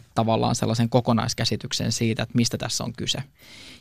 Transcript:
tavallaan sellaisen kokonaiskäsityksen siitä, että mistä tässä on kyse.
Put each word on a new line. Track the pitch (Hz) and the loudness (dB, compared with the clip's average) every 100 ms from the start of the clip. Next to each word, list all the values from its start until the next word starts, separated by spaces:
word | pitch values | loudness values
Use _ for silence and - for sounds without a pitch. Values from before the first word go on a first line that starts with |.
| - | 0
tavallaan | - 110 113 120 | 0 2 2 2
sellaisen | 131 110 113 117 | 0 0 2 4
kokonaiskäsityksen | 127 120 113 117 - 120 107 - - - | 4 4 2 0 -2 -2 -4 -4 -4 -2
siitä, | 110 113 113 | 0 0 0
että | 117 123 | 0 2
mistä | 113 113 | 2 0
tässä | - - | -4 -4
on | 120 | -6
kyse. | 117 113 - 139 _ - - - - | -4 -4 -4 -6 _ -20 -20 -20 -4